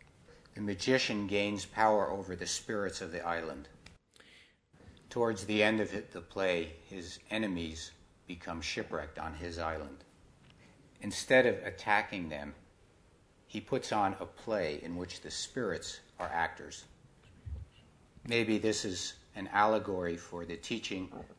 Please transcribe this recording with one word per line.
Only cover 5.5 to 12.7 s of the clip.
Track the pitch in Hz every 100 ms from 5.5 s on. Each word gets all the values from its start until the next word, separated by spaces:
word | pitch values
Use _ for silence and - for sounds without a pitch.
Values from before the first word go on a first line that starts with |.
| 107
end | 107 110
of | 98
it, | 98 -
the | 90
play, | 80 98 95 87 78 80 -
his | 98 82 - -
enemies | 110 107 87 80 80 - - - _ -
become | 87 90 82
shipwrecked | 80 - - 80 73 78
on | 80
his | 78 85 82
island. | 80 78 71 69 - - - - - - - - - -
Instead | 104 - - 131 120
of | 98
attacking | 101 87 107 104 - 101 82
them, | 73 73 73 -